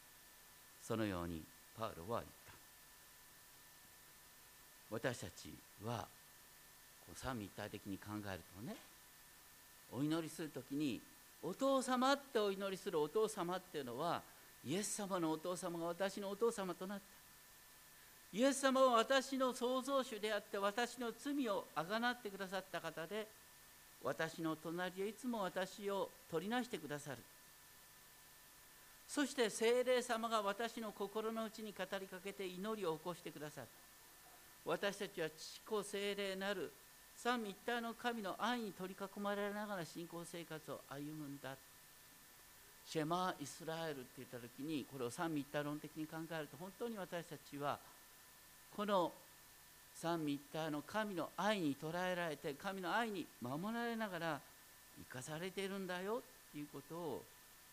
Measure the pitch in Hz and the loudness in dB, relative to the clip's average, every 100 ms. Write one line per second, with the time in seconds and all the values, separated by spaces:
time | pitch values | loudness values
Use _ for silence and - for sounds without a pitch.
0 | - - - - - - - - - 113 | -20 -20 -20 -20 -20 -20 -20 -14 -2 2
1 | 107 90 85 82 76 - - - 110 82 | 2 2 0 -2 -6 -14 -16 -4 -4 -4
2 | 87 113 76 - - - - - - - | -2 -2 -2 -12 -18 -18 -20 -20 -20 -20
3 | - - - - - - - - - - | -20 -20 -20 -20 -20 -20 -20 -20 -20 -20
4 | - - - - - - - - - 113 | -20 -20 -20 -20 -20 -20 -20 -20 -6 0
5 | 131 117 98 - 78 - - - 107 117 | 0 0 -4 -8 -12 -12 -16 -8 -2 -2
6 | - - - - - - - - - - | -4 -10 -20 -20 -20 -20 -20 -20 -20 -20
7 | - 82 127 123 98 - 104 101 104 95 | -14 -6 -2 -2 -4 -4 -6 -4 -4 -6
8 | 101 104 101 92 82 92 131 247 - - | -4 -4 -2 -6 -6 -10 -8 -8 -12 -20
9 | - - - - - - - - - 117 | -20 -20 -20 -20 -20 -20 -20 -20 -8 0
10 | 151 160 156 - 156 139 120 139 151 95 | 2 2 0 -4 -6 -6 -4 0 2 0
11 | - - - - 151 185 269 269 247 254 | -4 -16 -20 -8 -4 2 4 4 4 4
12 | 262 277 - 226 208 196 196 190 202 165 | 6 6 4 4 4 2 0 -2 2 4
13 | 151 220 214 208 170 185 - 156 127 120 | 4 4 4 2 0 0 -2 -4 -4 0
14 | 170 127 - - - - 117 175 208 - | 2 0 -2 -14 -20 -10 -2 0 0 -2
15 | 202 190 160 156 180 180 185 170 170 175 | 0 2 2 2 0 -2 -2 0 0 0
16 | 196 208 196 202 233 220 185 170 190 202 | 0 0 -2 4 4 4 -2 -2 -4 -6
17 | - - - - - - - - - - | -8 -18 -20 -20 -20 -20 -20 -20 -20 -20
18 | - - - 180 269 269 269 262 262 226 | -20 -20 -6 6 6 8 6 8 10 10
19 | 226 269 - 262 254 240 240 262 254 277 | 8 6 4 4 2 4 4 4 4 4
20 | 247 214 214 214 214 208 202 202 240 - | 2 0 2 0 0 2 2 4 2 0
21 | 233 226 285 294 240 185 - 151 165 220 | -4 -2 0 2 4 2 0 -2 2 4
22 | 240 240 208 190 190 190 185 170 165 160 | 4 2 -4 -4 -2 -2 -2 -4 -2 -4
23 | 165 214 208 - - - - - - - | -2 -2 -4 -10 -20 -20 -20 -20 -20 -4
24 | 127 143 160 - 160 156 170 170 180 185 | 0 2 0 2 0 0 -2 0 -2 0
25 | 202 208 254 233 180 185 185 - 202 196 | -2 -2 -2 0 0 0 -2 -2 0 0
26 | 170 - - 165 190 247 240 156 147 147 | 0 -4 -2 0 2 2 2 -4 -2 -4
27 | 147 117 - - - - - - - - | -4 -8 -10 -20 -20 -20 -20 -20 -20 -20
28 | - - - - - - - - - - | -20 -20 -20 -20 -20 -20 -20 -20 -20 -20
29 | - - 269 - 220 - 226 247 247 254 | -4 0 2 4 2 6 6 6 6 4
30 | 240 226 226 220 202 202 233 233 214 - | 4 0 4 4 4 2 -2 -2 -6 -4
31 | 202 214 220 226 220 - 214 196 185 196 | -2 0 0 0 -2 -4 -8 -4 -4 -2
32 | 190 185 196 202 190 180 208 220 175 156 | -4 -6 -6 -4 -4 -2 -2 0 0 0
33 | 180 170 170 151 147 143 117 - - - | -2 -4 -6 -6 -8 -8 -10 -12 -20 -20
34 | - - - - - - - 170 202 185 | -20 -20 -20 -20 -20 -6 0 2 2 0
35 | 196 - 156 - - - - 214 196 196 | -4 -2 -2 -2 -10 -12 -2 -2 0 -2
36 | 202 202 196 190 196 190 135 - - - | 0 0 0 0 0 0 -2 -6 -18 -20
37 | - - 240 247 208 185 - 240 233 226 | -18 -2 2 2 0 -2 0 0 0 -2
38 | 240 233 196 - 220 247 214 160 185 190 | 0 0 -2 0 2 2 0 -4 -6 -4
39 | 196 208 202 202 202 208 214 196 160 165 | -6 -2 0 2 2 0 -2 -2 -4 -6
40 | 170 165 170 175 160 160 151 120 - 139 | -6 -8 -6 -8 -6 -8 -6 -8 -6 -6
41 | 147 156 147 139 131 135 - - - - | -4 -4 -6 -6 -6 -8 -12 -20 -20 -20
42 | - - - - - - - - - 160 | -20 -20 -20 -20 -20 -20 -20 -18 -4 0
43 | 151 175 185 - 139 - 160 160 160 139 | 2 2 2 0 -6 -6 -4 -2 -2 -4
44 | 117 - 120 123 117 - 143 151 101 135 | -8 -12 -10 -8 -10 -6 -2 -2 -2 -2
45 | 120 120 165 151 135 151 147 147 147 160 | -2 0 0 0 0 0 0 -2 -4 -6
46 | 156 160 160 165 147 135 190 - 233 214 | -6 -4 -4 -4 -4 -6 -10 -6 -4 -4
47 | 175 175 156 147 - 143 143 117 - - | -4 -4 -4 -10 -8 -2 0 0 -4 -18
48 | - - - - - - - - 208 196 | -20 -20 -20 -20 -20 -20 -10 -2 4 6
49 | 165 - - - - - - - - - | 6 2 -14 -20 -20 -20 -20 -20 -16 -4
50 | 165 170 147 139 - 160 165 151 - 214 | 0 2 2 0 -2 -2 0 -2 0 0
51 | 214 175 147 - 196 208 151 135 156 175 | 0 0 -2 2 4 4 4 2 -2 0
52 | 185 180 170 143 165 139 196 196 175 202 | 2 2 0 -2 -2 -2 -2 -2 2 2
53 | 233 196 - - 120 143 202 233 240 226 | 2 0 -4 -6 -2 0 0 0 0 0
54 | 214 170 165 139 - - - - - - | -2 0 0 0 -4 -18 -20 -20 -18 -16
55 | - 127 127 156 185 190 196 196 185 180 | -8 -6 -4 -4 -2 -2 -2 -2 -2 -2
56 | 196 233 - - - 151 147 143 - 165 | 0 -2 -4 -14 -12 -8 -6 -8 -8 -4
57 | 165 110 - - - - - | -2 -2 -6 -16 -20 -20 -20